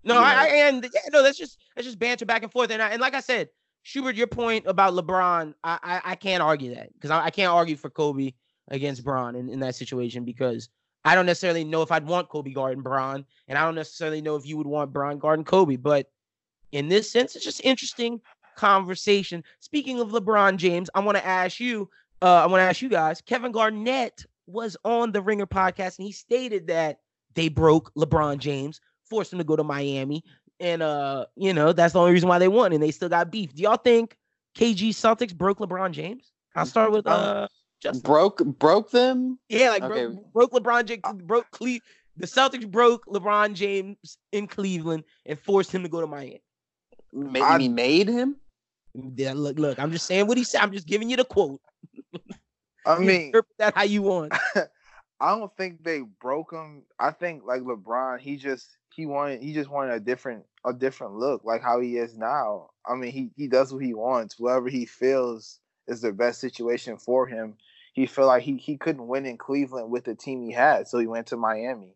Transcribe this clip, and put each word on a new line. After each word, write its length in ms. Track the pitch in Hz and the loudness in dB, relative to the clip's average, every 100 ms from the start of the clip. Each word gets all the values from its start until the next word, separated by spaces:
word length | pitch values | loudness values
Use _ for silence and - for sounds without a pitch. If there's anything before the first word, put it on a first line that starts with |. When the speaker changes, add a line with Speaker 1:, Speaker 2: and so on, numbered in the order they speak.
Speaker 1:
No, 120 | 202 240 | 4 6
Speaker 2:
You 60 | |
Speaker 1:
I, 120 | 254 | 6
Speaker 2:
know. 60 | 262 | 6
Speaker 1:
I, 40 | 302 294 294 | 6 6 4
and 160 | 262 240 | 2 -2
yeah, 80 | - - | -4 4
no, 120 | 294 | 6
that's 140 | 269 277 | 6 2
just, 220 | - _ _ - | -12 _ _ -12
that's 100 | 247 | -12
just 100 | 208 | -4
banter 280 | 233 247 214 | -4 -4 -2
back 180 | 226 | -2
and 80 | 220 | -2
forth. 180 | 247 233 | -2 -2
And 100 | 220 | 0
I, 60 | 220 | -2
and 120 | 226 | 0
like 120 | 262 262 | -2 -2
I 40 | |
said, 300 | - 240 147 _ _ _ | -2 -4 -4 _ _ _
Schubert, 320 | - 269 262 214 | -12 -6 -6 -2
your 120 | 240 | -2
point 380 | 240 233 220 196 | -2 -2 -2 -2
about 260 | 185 190 | 2 2
LeBron, 600 | 180 165 185 180 170 156 - | 2 -2 0 2 0 -4 -8
I, 160 | 165 170 | -6 -6
I, 200 | - 180 180 | -6 -6 -6
I 40 | 185 | -8
can't 280 | 202 180 | -2 0
argue 320 | 156 151 127 120 | 2 0 -2 -12
that 140 | 107 _ | -16 _
'cause 80 | 143 | -2
I, 160 | 160 160 | 0 0
I 40 | |
can't 200 | 190 185 | 0 2
argue 240 | 170 170 151 | 2 2 -4
for 140 | 147 | -8
Kobe 440 | - 147 135 135 - _ _ _ | -4 -2 -2 -6 -8 _ _ _
against 360 | 139 143 127 | -6 -6 -6
Bron 320 | 127 131 123 123 | -4 -4 -4 -8
in, 140 | 123 | -10
in 100 | 131 | -6
that 120 | 131 123 | -6 -8
situation 480 | 123 127 120 120 | -8 -6 -6 -8
because 460 | 120 120 127 117 117 _ _ _ | -10 -4 -4 -4 -12 _ _ _
I 120 | 156 180 | 4 4
don't 100 | 180 | 4
necessarily 380 | 170 185 165 | 0 0 -2
know 180 | 156 160 | -2 -2
if 100 | 156 | 0
I'd 140 | 165 151 | -2 0
want 240 | 180 175 | -4 -4
Kobe 220 | 151 139 | -10 -8
guarding 320 | 131 131 131 | -6 -6 -6
Bron, 420 | 127 135 131 139 139 _ _ | -4 -4 -4 -8 -14 _ _
and 100 | 139 | 0
I 60 | |
don't 100 | 160 165 | 0 -2
necessarily 460 | 151 - 160 156 | -10 -8 -6 -6
know 140 | 151 151 | -4 -6
if 100 | 135 | -6
you 100 | 151 | -8
would 100 | 143 | -4
want 260 | 151 143 | -4 -4
Bron 240 | 139 143 143 | -4 -4 -2
guarding 280 | 147 156 156 | 0 0 4
Kobe. 300 | 185 175 127 | 4 4 2
But 340 | 139 143 - _ _ _ _ _ _ | 2 0 0 _ _ _ _ _ _
in 180 | 143 147 | -6 2
this 200 | 196 214 | 2 2
sense, 240 | 233 254 - | 0 0 -4
it's 80 | 320 | -10
just 160 | - | -2
interesting 580 | 262 262 262 - 233 233 _ _ _ - | 0 0 -2 -6 -6 -6 _ _ _ -2
conversation. 880 | 208 196 180 185 - 202 175 175 - _ | 2 4 2 -6 0 0 0 -10 -12 _
Speaking 400 | - 302 277 247 | -6 -6 -4 -4
of 100 | 220 | -2
LeBron 480 | 226 196 208 196 185 | -2 2 4 4 4
James, 320 | 180 175 185 190 | 0 0 -2 -2
I 40 | |
wanna 200 | 202 202 | 0 0
ask 400 | 185 185 180 - | 0 0 -2 -4
you, 300 | 247 220 196 _ _ - | -6 -4 -8 _ _ 2
uh, 220 | 185 175 | 8 8
I 20 | 165 | 8
wanna 180 | 185 | 6
ask 180 | 185 175 | 4 2
you 80 | 254 | -2
guys, 300 | 190 156 170 | 0 0 -4
Kevin 300 | - 247 247 | -4 -4 -2
Garnett 720 | 220 220 214 226 269 226 - - _ _ | 0 0 0 -2 -2 -4 -8 -20 _ _
was 320 | 196 226 170 220 | -8 -8 -6 -2
on 260 | 233 233 | 0 0
the 100 | 202 | -2
Ringer 260 | 190 208 196 | -2 -2 -2
podcast, 500 | 196 185 185 185 - | 0 0 -2 -8 -8
and 80 | 196 | -14
he 60 | |
stated 560 | 190 - 240 254 202 165 | -14 -2 -2 0 -6 -2
that 320 | 165 160 139 _ _ _ | -2 -2 -4 _ _ _
they 160 | - 165 | -2 -2
broke 420 | 147 160 160 - 147 | 4 6 6 2 -4
LeBron 420 | 156 156 151 139 | 0 2 0 -2
James, 420 | 135 139 139 - _ _ | -4 -6 -8 -12 _ _
forced 300 | _ 220 185 | _ -6 -4
him 60 | 180 | -6
to 40 | 156 | -2
go 100 | 156 | 0
to 80 | |
Miami, 600 | 151 143 143 135 135 151 _ _ _ _ | 0 -4 -4 -4 -6 -8 _ _ _ _
and, 220 | 175 165 | -4 -2
uh, 420 | 156 147 139 139 - - | -2 -2 -4 -6 -10 -4
you 180 | 190 | 0
know, 200 | 170 151 | 4 4
that's 200 | 170 170 | 6 6
the 60 | 175 | 6
only 120 | 175 | 6
reason 160 | 180 180 | 8 6
why 80 | 175 | 6
they 80 | 185 | 6
won, 240 | 214 208 | 6 4
and 100 | 156 | 4
they 80 | 151 | 0
still 180 | - 180 | -2 0
got 220 | 170 170 | 0 0
beef. 220 | 214 170 139 | -4 -8 -2
Do 80 | |
y'all 140 | 202 220 | 2 2
think 380 | 247 233 226 _ _ _ _ | 6 4 4 _ _ _ _
K 200 | - 233 190 | 0 2 2
G 160 | 220 | 0
Celtics 440 | 196 226 226 247 170 | 2 2 2 -2 0
broke 220 | 185 196 | 0 0
LeBron 340 | 196 185 190 | -4 -4 -4
James? 400 | 147 160 247 _ _ _ 165 | -6 -10 -12 _ _ _ -6
I'll 100 | 254 | -2
start 240 | 233 220 | 2 2
with, 160 | 214 208 | 2 2
Speaker 3:
Um, 60 | 208 | 0
Speaker 1:
uh, 280 | 208 202 202 _ _ _ | 0 -2 -6 _ _ _
Justin. 200 | - 127 | -6 -4
Speaker 4:
Broke, 440 | 131 147 190 196 151 127 | 4 6 6 2 -2 4
broke 320 | 151 196 214 | 6 6 4
them? 480 | 240 254 254 254 254 _ | 2 4 2 -4 -6 _
Speaker 1:
Yeah, 220 | 226 254 | 2 4
like, 120 | 208 | 4
Speaker 4:
Okay. 320 | - 220 117 185 - | -2 -4 -4 -8 -4
Speaker 1:
broke, 0 | |
broke 180 | 220 247 | 2 4
LeBron 340 | 247 226 240 220 | 4 2 0 0
James, 160 | 233 190 202 | -6 -8 -10
broke 260 | 175 233 226 | -2 -2 -2
Cle-, 280 | - 240 240 _ _ _ - | -8 -6 -6 _ _ _ -14
the 120 | 185 | -4
Celtics 420 | 247 269 254 220 | 2 2 0 -4
broke 360 | 202 240 233 - | 4 4 4 -4
LeBron 480 | 202 190 208 208 190 | -6 0 2 0 -2
James 600 | 202 196 190 202 - - _ | -4 -4 -6 -14 -20 -20 _
in 140 | 202 208 | -6 -6
Cleveland 580 | - 196 180 160 160 156 _ - | -6 -4 -4 -4 -6 -8 _ -12
and 140 | 147 | -10
forced 320 | - 196 185 | 0 2 2
him 80 | 185 | -4
to 60 | 180 | -6
go 100 | 165 | -6
to 60 | 156 | -6
Miami. 360 | 143 131 - _ _ _ _ _ _ _ | -8 -14 -18 _ _ _ _ _ _ _
Speaker 4:
Ma-, 280 | - 143 127 | -10 -4 2
Speaker 3:
I 140 | - | 4
Speaker 4:
you 40 | 165 | 4
mean 160 | 127 117 | 2 0
made 320 | 123 160 202 | 2 2 2
him? 280 | 240 262 285 - _ _ _ _ - 131 131 | 0 -2 -6 -16 _ _ _ _ -18 -14 -8
Speaker 1:
Yeah, 180 | 135 | -6
look, 240 | 139 143 139 | -4 -6 -2
look, 220 | 147 123 | -2 -2
I'm 120 | 151 | -4
just 140 | 165 - | -4 -2
saying 220 | 185 208 | 0 2
what 100 | 247 | 0
he 60 | |
said. 180 | 240 233 | 0 0
I'm 100 | 208 | -2
just 140 | 196 156 | -4 -4
giving 220 | 202 226 | -4 -2
you 80 | 247 | 0
the 80 | 254 | 2
quote. 340 | - 160 139 _ _ - - - | 2 0 -4 _ _ -20 -20 -20
<laughs> 720 | - _ - _ _ _ _ - | -20 _ -20 _ _ _ _ 0
Speaker 3:
I 140 | 165 | 2
Speaker 1:
You 60 | 196 | 4
Speaker 3:
mean, 180 | 180 147 | 2 2
Speaker 1:
interpret 300 | 226 - - | 0 0 -2
that 160 | 214 196 | 0 2
how 80 | |
you 180 | 202 208 | 0 0
want. 300 | 196 180 151 - - | 0 -2 -2 -4 -2
Speaker 3:
<laughs> 100 | 196 156 _ _ - _ _ | -2 -4 _ _ -20 _ _
I 160 | 147 214 | -2 -2
don't 180 | 202 - | -6 -8
think 280 | 190 165 | -10 -8
they 180 | 160 156 117 95 | -6 -6 -8 _
broke 320 | 123 143 160 | -6 -6 -8
him. 300 | 165 156 147 _ - | -16 -18 -20 _ -4
I 120 | 139 | -4
think, 320 | 160 175 151 101 | -2 -10 -8 -6
like, 160 | 127 | -6
LeBron, 580 | 127 113 95 120 131 123 | -6 -10 -6 -6 -4 -8
he 180 | 139 143 | -10 -10
just, 400 | 139 127 - _ _ | -6 -8 -10 _ _
he 120 | - 156 | -12 -6
wanted, 360 | 143 143 127 | -4 -4 -8
he 120 | 139 | -8
just 160 | 151 139 | -8 -6
wanted 240 | 143 135 | -6 -4
a 60 | 117 | -4
different, 440 | 107 127 131 113 _ _ 123 | -4 -6 -6 -12 _ _ -8
a 80 | |
different 400 | 123 131 131 117 104 | -4 -4 -4 -14 -6
look, 280 | 131 127 | -4 -4
like 180 | 110 113 | -4 -4
how 180 | 120 120 | 0 -2
he 180 | 123 120 | -2 -4
is 200 | 117 113 | -6 -6
now. 540 | 113 143 113 101 - _ - | -4 -4 -4 -8 -12 _ -8
I 100 | 127 | -8
mean, 160 | 123 | -8
he, 180 | 135 123 - | -10 -10 -10
he 100 | 143 | 0
does 240 | 127 135 | 0 0
what 100 | 135 | -2
he 100 | 131 | -6
wants. 460 | 110 117 127 107 - | -4 -2 -2 -4 -6
Whatever 300 | 120 127 127 | -2 -2 -2
he 160 | 131 117 | -6 -8
feels 720 | - 127 135 123 113 110 - _ _ - | -2 0 0 -2 -6 -16 -20 _ _ -12
is 140 | 120 | -6
the 100 | 113 | -6
best 280 | 98 120 117 | 0 -2 -2
situation 560 | 127 - 117 120 - 104 | -10 -6 -4 -4 -6 -12
for 300 | - 127 123 | -2 0 0
him. 280 | 113 110 107 _ _ _ | -6 -12 -14 _ _ _
He 140 | - 127 | -4 -4
felt 200 | - 135 | 2 4
like 120 | 127 | 4
he, 120 | 123 131 | 0 -8
he 200 | - 143 | -8 -6
couldn't 300 | 165 147 117 | -6 -6 -6
win 180 | 135 135 | -6 -6
in 100 | 117 | -12
Cleveland 540 | - 139 135 131 113 | -6 -4 -4 -6 -6
with 140 | 120 123 | -6 -6
the 100 | 110 | -10
team 260 | - 131 | -10 -10
he 100 | 117 | -8
had, 360 | 117 143 123 - | 2 2 2 0
so 100 | 120 | -4
he 100 | 117 | -2
went 200 | 117 117 | -4 -8
to 100 | 120 | -4
Miami. 560 | 110 110 120 120 92 | -4 -4 -8 -10 -14